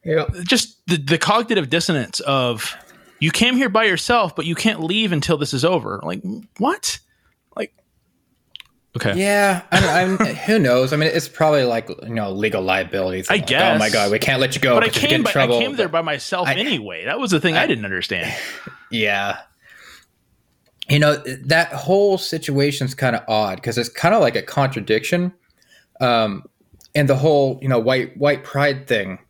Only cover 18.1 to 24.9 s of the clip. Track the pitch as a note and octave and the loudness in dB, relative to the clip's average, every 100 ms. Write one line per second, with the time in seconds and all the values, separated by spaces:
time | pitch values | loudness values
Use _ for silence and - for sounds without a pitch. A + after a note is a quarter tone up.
18.1 | F#2 D#2+ - - - - - - A#2 G#2 | -4 -4 -8 -10 -14 -18 -20 -8 -2 0
19.1 | G2+ G2+ - - _ _ - - - _ | 0 -2 -6 -12 _ _ -20 -20 -20 _
20.1 | _ _ _ _ _ _ _ - C#3+ D3 | _ _ _ _ _ _ _ 0 2 4
21.1 | C#3+ B2 C3 C3+ D#3+ E3 C#3 C3 G3 G3+ | 2 -4 -10 0 0 0 -4 0 2 4
22.1 | F#3+ - D#3+ D3+ C#3 C#3+ C#3 B2+ - B2+ | 2 -2 -6 -2 0 0 0 -6 -2 -2
23.1 | A#2 - A2 G#2 F#2+ A#2+ A2+ A2+ - E3+ | -2 0 0 0 -4 -4 -4 -4 0 2
24.1 | A3 C3+ A2+ - - C3+ B2+ G2 | 4 2 0 -4 -2 0 -2 0